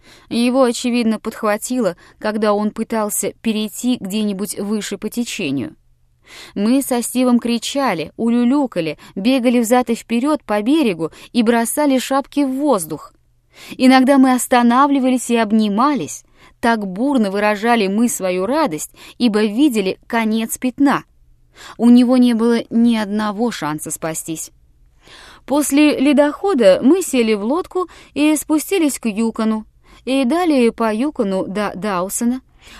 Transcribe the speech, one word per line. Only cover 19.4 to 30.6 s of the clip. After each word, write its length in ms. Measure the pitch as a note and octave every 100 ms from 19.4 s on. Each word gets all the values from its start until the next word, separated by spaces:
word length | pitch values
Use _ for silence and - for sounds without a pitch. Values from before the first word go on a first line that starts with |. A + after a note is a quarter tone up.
видели 540 | G#3+ G#3 D4+ A3 F#3+ - -
конец 520 | A#3 A3 A3 A3+ -
пятна. 460 | B3+ - C#4 F3 - _ _ _ _ - - -
У 140 | A#3
него 260 | A#3+ A#3+ B3+
не 180 | B3
было 260 | A3 A#3 A#3 -
ни 260 | A3+ A#3 A3+
одного 540 | G#3 G#3 G#3+ G3+ A#3+
шанса 400 | - D3+ D#3 E3
спастись. 600 | - D#3+ D#3+ - D#3+ - _ _ _ _ _ - - - - -
После 520 | C#4 C#4+ C#4 D4+ -
ледохода 840 | C4+ C#4+ D4 C#4+ G4 D4 G3+ F#3
мы 200 | A#3+ F#4
сели 320 | - C4 A3
в 100 | G#3+
лодку 440 | G#3+ D#4+ E4+ F#4 F4+ - -
и 220 | C#4 D4+ D4+
спустились 600 | - D4+ - G4 D4+ -
к 60 | A#3
Юкону, 600 | G3+ A3+ A3 A3 A3 G#3+ _ _ -
и 200 | - C4+
далее 460 | B3+ D#4+ F4+ C#4